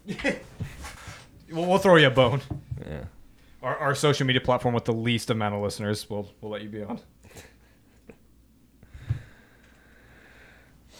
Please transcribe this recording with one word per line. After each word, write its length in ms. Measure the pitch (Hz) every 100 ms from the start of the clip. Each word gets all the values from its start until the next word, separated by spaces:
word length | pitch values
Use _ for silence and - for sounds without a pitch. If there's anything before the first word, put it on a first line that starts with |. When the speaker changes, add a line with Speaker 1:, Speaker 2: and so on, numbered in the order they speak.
| 208
Speaker 1:
<laughs> 260 | - 277 - - - - - - - - - - - -
We'll, 160 | 165 175
we'll 120 | 190
throw 180 | 190 165
you 120 | 135
a 40 |
bone. 300 | 127 120 131 - - - - -
Speaker 2:
Yeah. 200 | 76 - - - - - -
Speaker 1:
Our, 140 | 131 156
our 180 | 143 131
social 320 | 151 135 131
media 140 | 127
platform 320 | - 123 123 117
with 80 | 123
the 80 |
least 360 | 113 117 117 -
amount 260 | 110 104 101
of 60 |
listeners, 480 | 101 - 104 107 -
we'll, 200 | 104 101 -
we'll 100 | 107
let 100 | 104
you 60 | 104
be 140 | 107
on. 160 | 101 233 - _ - - - - _ _ _ _ - - - - _ _ _ _ - - - - - - - - - - - - - - - - - - - - -